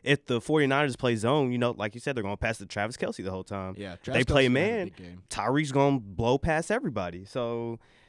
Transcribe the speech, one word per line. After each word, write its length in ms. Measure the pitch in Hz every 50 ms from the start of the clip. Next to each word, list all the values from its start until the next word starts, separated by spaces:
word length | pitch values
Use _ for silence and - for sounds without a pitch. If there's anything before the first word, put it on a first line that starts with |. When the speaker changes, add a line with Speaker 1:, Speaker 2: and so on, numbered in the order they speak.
Speaker 1:
if 240 | - 127 143 139 _
the 160 | - 123 117
forty-niners 540 | - - 151 156 143 131 135 143 147 139 120
play 200 | - 135 123 117
zone, 360 | 107 104 120 143 151 135 123
you 80 | 123 123
know, 160 | 123 120 117
like 160 | - 107 104 110
you 80 | 120
said, 140 | - 143 131
they're 80 | 120 98
gonna 140 | 98 101
pass 200 | - - 113 110
to 80 | - 101
Travis 320 | 90 - 104 101 113 127
Kelce 260 | - - 226 226 - 90
the 60 | 95
whole 140 | 95 95 92
time. 320 | - 101 98 95 92 92
Speaker 2:
Yeah, 160 | 98 98 95 87
Speaker 1:
If 80 | -
Speaker 2:
Travis 240 | - 127 131 120 127
Speaker 1:
they 80 | - 147
play 120 | 139 131
Speaker 2:
Kelce's 60 | 123 123
gonna 60 | 135
have 120 | 175 214
a 60 | 233
Speaker 1:
man, 80 | 214 214
Speaker 2:
big 100 | - -
game. 280 | - 92 87 90 92 - -
Speaker 1:
Tyreek's 420 | - 107 101 117 135 147 156 135
gonna 280 | 131 139 139 143 139 127
blow 400 | 104 101 92 98 113 117 131 139
past 320 | - 170 156 160 165 -
everybody. 520 | 208 247 294 175 113 101 90 87 85 90 98
So, 540 | - - 131 120 117 120 117 117 117 117 117 _ _ _ _ _